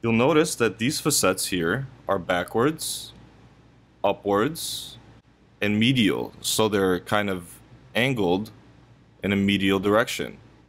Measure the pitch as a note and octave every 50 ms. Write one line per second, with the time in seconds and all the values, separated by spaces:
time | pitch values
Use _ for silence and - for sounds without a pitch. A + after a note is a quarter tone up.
0 | - A#2 A2+ A2+ A#2+ C#3 E3 D3+ D#3+ E3 - - A#2+ A2 F#2 - A2+ B2+ D#3 -
1 | - D3+ C#3+ - - F#2+ F#2+ - - - - F2+ E2 E2 F#2+ C3 C3+ C3+ - -
2 | - - G2 G2 E2+ F2 F#2 F2 F2+ - - A2 A#2+ D3 D#3+ D#3 - - - -
3 | - - - - - - - - - - - _ - _ _ _ _ _ _ _
4 | - G2+ G2 - - G2+ G2+ G2+ A2 D3 E3 - - - - - - - - -
5 | - - - - _ _ _ _ _ _ _ _ - G#2 G#2 G#2 A2+ A#2+ C3+ B2+
6 | A2+ F2+ C#2 A#1+ A#1+ A1 - - - - - - A2 A2 G2 G2+ G2 F#2 F2+ F2
7 | - - G#2+ G#2 G#2 G2+ F#2+ F#2 F2 E2+ - - - - - - - - - G#2
8 | A#2 C3+ C3+ A#2 G2+ F2 F2 F#2 G#2+ A2 - - - - - - - _ - _
9 | - _ _ _ - F#2+ G2+ G2 G2 G2 G2+ F#2+ F#2+ G2 G2 G2 F#2+ G2+ G2+ G#2+
10 | B2 B2+ - - D#2+ A#1+ G#1+ - - - - - _